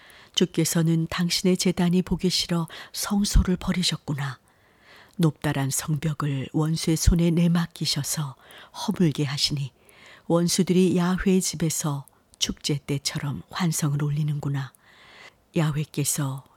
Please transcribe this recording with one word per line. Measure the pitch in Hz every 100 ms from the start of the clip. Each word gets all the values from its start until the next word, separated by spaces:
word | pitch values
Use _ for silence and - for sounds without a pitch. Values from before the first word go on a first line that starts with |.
| - - - -
주께서는 | 185 - 160 170 165 165 165
당신의 | - 175 - 185 185
제단이 | 190 175 175 180
보기 | - 175 185
싫어 | - - 170 165 - -
성소를 | - - 202 202 - - 180
버리셨구나. | - 180 170 160 - 139 139 123 _ _ _ _ - - - -
높다란 | 160 - 151 139 135
성벽을 | - - 147 156 147 147 135 123
원수의 | 156 156 160 - 160
손에 | - 170 170
내맡기셔서 | 165 170 170 170 - 151 147 139 165 143 - - - -
허물게 | - - 190 170 143
하시니 | 143 147 - 143 139 _ _ - - - -
원수들이 | 170 175 - 175 185 185 180
야훼의 | 175 185 202 185
집에서 | 185 151 160 - 156 143 - _ _ -
축제 | - - - 143 -
때처럼 | 139 - 151 143 110 -
환성을 | - 175 156 151 143
올리는구나. | 147 147 151 147 143 139 135 _ _ - - - - _ _ 175
야훼께서 | 156 147 151 - 143 - 135 135 -